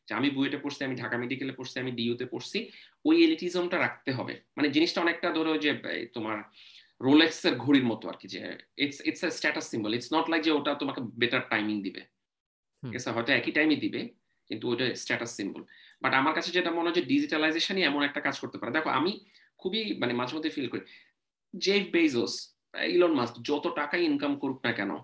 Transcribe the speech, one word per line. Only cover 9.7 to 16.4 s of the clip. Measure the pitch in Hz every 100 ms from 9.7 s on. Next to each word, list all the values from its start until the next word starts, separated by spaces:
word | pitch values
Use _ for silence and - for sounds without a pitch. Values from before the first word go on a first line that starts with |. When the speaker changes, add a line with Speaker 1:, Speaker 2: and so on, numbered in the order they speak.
Speaker 1:
symbol, | 120 104
it's | 120 -
not | 156 160
like | 160
যে | 156
ওটা | 147 151
তোমাকে | 143 139 131
বেটার | 113 117 120 127 -
টাইমিং | 107 104 104
দিবে। | 95 -
Speaker 2:
হুম। | - _ _ _ _ _ _ _ 127
Speaker 1:
ঠিক | 120
আছে, | 123
হয়তো | 113 113
একই | 262 165
টাইমই | 151 156 127
দিবে, | - 131 240 _ _ _ -
কিন্তু | 107 123
ওটা | 120 120 -
স্ট্যাটাস | - 117 117 -
সিম্বল। | 98 76 - - - -
But | 131
আমার | 131 143
কাছে | 170